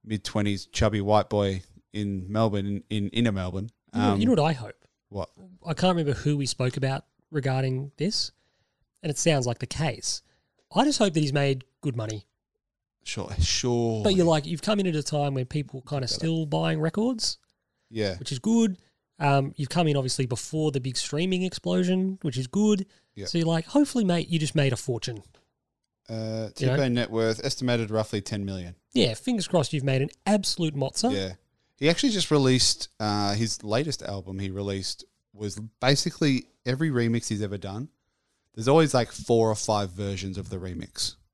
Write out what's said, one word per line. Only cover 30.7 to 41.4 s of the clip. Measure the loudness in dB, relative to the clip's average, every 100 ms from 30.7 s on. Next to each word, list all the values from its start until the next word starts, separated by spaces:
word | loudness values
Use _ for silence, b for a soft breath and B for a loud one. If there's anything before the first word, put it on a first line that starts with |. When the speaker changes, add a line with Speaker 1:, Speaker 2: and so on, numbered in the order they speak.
Speaker 2:
mozza. | -2 -4 0 0
Speaker 1:
Yeah. | 0 -4 -8 _ _ _ _
He | 2
actually | 4 2
just | 0 2
released, | 4 6 6 4 0 -6 _
uh, | 0 2 2
his | 0 -2 -4
latest | -2 0 0 -6
album | -6 -8 -8 -6
he | -6
released | -4 -4 -4 -6 -10 -16 _ _
was | -10 -8 -8 -14 _
basically | 2 2 2 0 2 2 -2 _
every | -4 0 0
remix | 2 2 0 -2
he's | -4
ever | -4 -6
done. | -8 -10 -10 _ _ _ _ _ _
There's | -4 4
always, | 6 6
like, | 2 0
four | -6 2 4 4
or | 0
five | 0 0 -2
versions | -4 -6 -4 -6 -8
of | -8
the | -10
remix. | -8 -10 -12 -8 -8 -8 _ _